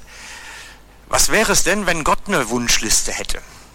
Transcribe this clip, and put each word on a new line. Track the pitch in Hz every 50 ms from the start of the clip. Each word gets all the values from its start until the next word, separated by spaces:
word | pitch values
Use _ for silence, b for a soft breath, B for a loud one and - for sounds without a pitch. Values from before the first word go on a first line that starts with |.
| B B B B B B B B B B B B B B B B B - - - - -
Was | - 123 - -
wäre | 143 196 220 220
es | 196 - -
denn, | 156 185 208 202
wenn | 175 170 160 143
Gott | - 190 - - -
eine | 202 160 131 107
Wunschliste | 117 123 120 113 101 - 113 110 101 - - -
hätte | 98 - 101 - - - - B B B B B